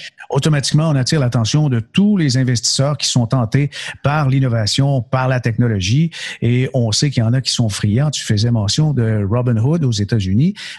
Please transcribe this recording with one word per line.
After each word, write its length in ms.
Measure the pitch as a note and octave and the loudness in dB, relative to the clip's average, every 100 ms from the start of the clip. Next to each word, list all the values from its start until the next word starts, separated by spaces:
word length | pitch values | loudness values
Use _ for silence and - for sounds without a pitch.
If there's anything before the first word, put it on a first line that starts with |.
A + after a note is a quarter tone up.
| - - - | -16 -18 -6
automatiquement, 580 | C3+ D#3 D3 B2 D3 D#3+ | -2 0 0 2 2 2
on 60 | |
attire 240 | C#3 B2 D#3+ | 0 0 0
l'attention 500 | B2 A#2+ G#2+ D3 D3+ | 0 0 0 2 2
de 120 | A#2 | 0
tous 360 | G#2+ - G3+ G3+ | -2 2 2 4
les 200 | D3+ B2 | 2 2
investisseurs 600 | B2+ A#2+ - - C#3 C#3+ | 0 0 -2 0 -2 -2
qui 100 | - | -2
sont 180 | C3 A2+ | -2 0
tentés 440 | C3+ A2+ C3+ C#3+ - - - | 0 0 0 0 -4 -12 -6
par 240 | C3+ D3+ C3+ | -2 0 2
l'innovation, 760 | C3+ C3 A#2 G#2 - C#3 C3+ | 2 2 0 0 0 0 0
par 240 | A2 C3 C3 | -2 -2 0
la 140 | B2+ | 0
technologie. 720 | A#2+ A2 B2 G2+ F#2 C3 E3 - - - | -2 0 0 0 0 0 0 -4 -14 -4
Et 300 | A#2 B2 C3 | 0 0 0
on 200 | C3 A2+ | 0 0
sait 180 | G#2+ D3 | 0 0
qu'il 140 | B2 | 0
y 20 | A2+ | 2
en 60 | |
a 80 | C3 | 0
qui 100 | - | 0
sont 180 | - A#2 | 0 -2
friands. 440 | G2 G#2 A2 D3+ | 0 0 2 0
Tu 120 | - | -2
faisais 280 | - G#2+ A#2+ | -2 0 2
mention 400 | A#2 A2+ - D#3 | 0 0 0 0
de 340 | C3+ A2+ A2 G2 | 2 0 0 0
Robinhood 540 | A#2 B2 A2+ B2 E3+ | 0 0 0 2 0
aux 80 | C3+ | 0
États-Unis, 640 | G#2 G2+ A#2 F#2 G2+ E3+ G3+ - | 0 0 0 0 2 2 -2 -10